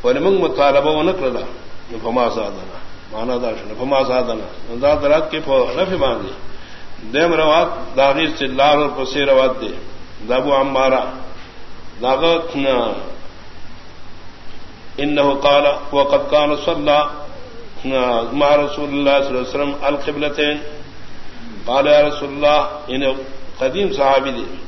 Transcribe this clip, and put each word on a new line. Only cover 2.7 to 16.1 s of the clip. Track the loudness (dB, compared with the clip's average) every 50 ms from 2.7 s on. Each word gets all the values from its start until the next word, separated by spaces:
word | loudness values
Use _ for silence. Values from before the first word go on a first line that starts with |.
| -10 -10 -8 -8 -10 -10 -12 -12
معنا | -8 -6 -4 -2 -2 -2
دا | -2 -2
شوه، | -4 -4 -8 -10 -8 -6
فما | -2 0 2 2
زادنا۔ | 2 2 2 0 0 0 -2 -6 -6 -10 -8 -8 -8 -6
نو | -6
دا | 0 2 2 2
درات | 4 4 4 4 4 2 0
کې | -4 -6 -2
په | 2 2 2 2 2 0 -2
نفي | -2 0 0
باندې، | 0 0 0 0 -2 -4 -8 -10 -8 -8 -6 -6 -6 -10 -12 -12 -12 -8 -8 -8 -8 -8 -4 0
دیم | 2 2 4 4
روایت | 4 4 4 4 4 4 2 -2 -6 -6 -4 2 2
دا | 4 4
غیر | 4 2 0 -2
استدلال | 0 -2 -4 -4 2 4 4 6 6 4
او | 2 0 -2 -4
پسې | -4 -4 -2 0
روایت | 4 4 6 6 6 4 2 0
دی، | -6 -6 -6 -6 -8 -8 -8 -10 -10 -10 -10 -10 -4 0
دا | 0
ابو | 0 2 2 2
عمارہ، | 2 2 2 2 2 4 4 4 2 0 -2 -6 -8 -8 -8 -8 -10 -12 -14 -12 -12 -10 -10 -10 -10 -10 -12 -10 -4
دا | 0 0 2
غت | 4 4 2 2 2 0 -4 -4
نه، | -2 0 2 2 2 2 0 -2 -6 -6 -8 -8 -8 -8 -10 -10 -12 -14 -14 -10 -10 -8 -8 -10 -10 -14 -16 -12 -12 -10 -10 -10 -10 -12 -14 -14 -10 -10 -8 -8 -8 -8 -10 -12 -14 -14 -12 -6 -4
"انه | -2 0 2 4 4 4 2
قال | 4 4 4 6 6 6 4 2 0 -4 -2
وقد | 2 2 4 4